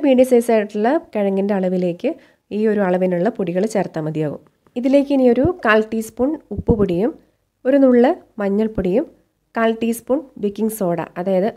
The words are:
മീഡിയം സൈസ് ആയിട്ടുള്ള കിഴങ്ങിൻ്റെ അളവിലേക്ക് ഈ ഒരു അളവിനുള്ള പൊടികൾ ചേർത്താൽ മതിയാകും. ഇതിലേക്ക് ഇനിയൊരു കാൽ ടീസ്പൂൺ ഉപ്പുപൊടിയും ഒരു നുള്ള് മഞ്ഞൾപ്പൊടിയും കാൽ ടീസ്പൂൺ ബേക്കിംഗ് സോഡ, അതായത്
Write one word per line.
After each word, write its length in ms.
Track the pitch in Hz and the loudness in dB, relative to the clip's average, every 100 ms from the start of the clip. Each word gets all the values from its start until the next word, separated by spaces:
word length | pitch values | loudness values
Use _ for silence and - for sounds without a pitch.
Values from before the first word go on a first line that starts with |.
| 294 | 4
മീഡിയം 220 | 254 254 | 4 4
സൈസ് 200 | 240 233 220 | 4 2 0
ആയിട്ടുള്ള 340 | 202 208 226 320 - | 0 -2 -2 -2 -4
കിഴങ്ങിൻ്റെ 400 | 220 196 196 202 196 | -4 -2 0 -2 -2
അളവിലേക്ക് 500 | 185 185 180 170 254 330 _ _ _ 202 | -2 -2 -2 -4 -6 -6 _ _ _ -2
ഈ 40 | 220 | 0
ഒരു 100 | 208 190 | 0 0
അളവിനുള്ള 400 | 185 185 175 196 233 | 0 0 0 -2 -2
പൊടികൾ 260 | 175 180 185 202 | -4 -2 -2 -2
ചേർത്താൽ 280 | 175 160 156 | -4 -6 -6
മതിയാകും. 340 | 151 151 - _ _ _ 247 | -4 -6 -6 _ _ _ -6
ഇതിലേക്ക് 320 | 262 285 277 277 | 0 2 2 2
ഇനിയൊരു 300 | 254 240 302 359 226 | 4 4 0 0 2
കാൽ 140 | 214 214 | 2 0
ടീസ്പൂൺ 400 | 220 220 - 262 311 - 202 | -6 -8 -4 -4 -4 -10 -6
ഉപ്പുപൊടിയും 560 | - 214 190 175 254 - _ _ _ _ 254 | -2 0 0 0 -2 -4 _ _ _ _ 0
ഒരു 120 | 277 | 4
നുള്ള് 280 | 269 240 254 359 - - | 4 6 4 0 -8 -8
മഞ്ഞൾപ്പൊടിയും 640 | 196 202 220 220 185 202 339 _ _ _ _ 226 | -4 -2 -2 -4 -2 -2 -4 _ _ _ _ -4
കാൽ 160 | 226 226 | -2 -2
ടീസ്പൂൺ 380 | 226 233 - 277 311 - | -4 -4 -4 -4 -4 -8
ബേക്കിംഗ് 320 | 202 202 220 214 | -8 -4 -4 -2
സോഡ, 220 | 185 170 - - | -4 -4 -6 -8
അതായത് 300 | 185 185 214 | -2 0 0